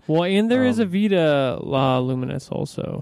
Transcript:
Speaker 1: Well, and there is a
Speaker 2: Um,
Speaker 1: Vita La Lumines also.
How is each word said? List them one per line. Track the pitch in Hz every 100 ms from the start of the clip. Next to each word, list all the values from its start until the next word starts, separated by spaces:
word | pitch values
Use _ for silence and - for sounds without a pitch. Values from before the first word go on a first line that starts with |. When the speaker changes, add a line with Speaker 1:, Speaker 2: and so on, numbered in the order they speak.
| -
Speaker 1:
Well, | 156
and | 175 196 226
there | 254
is | 254 233
a |
Speaker 2:
Um, | 202
Speaker 1:
Vita | 185 208 190 160 143 131 -
La | - 131 135 127
Lumines | 127 127 127 - -
also. | - - - - -